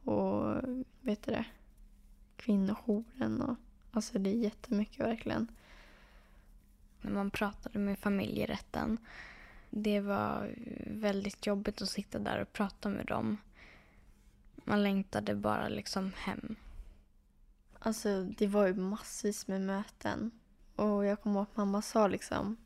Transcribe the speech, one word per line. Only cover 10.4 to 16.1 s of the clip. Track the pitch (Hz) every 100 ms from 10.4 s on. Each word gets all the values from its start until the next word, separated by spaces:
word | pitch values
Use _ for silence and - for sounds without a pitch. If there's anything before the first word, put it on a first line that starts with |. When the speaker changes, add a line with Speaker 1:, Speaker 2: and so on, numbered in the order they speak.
| 208 - - - -
Speaker 2:
väldigt | 214 208 196 202 - -
jobbigt | 202 208 208
att | 202
sitta | - 202 214
där | 208 -
och | 196
prata | - 202 - 208
med | 202 -
dem. | - 220 214 - - - - - - - - - - -
Man | - - 208
längtade | 202 196 190 208 208
bara | 208 208 - -
liksom | 208 - 196 190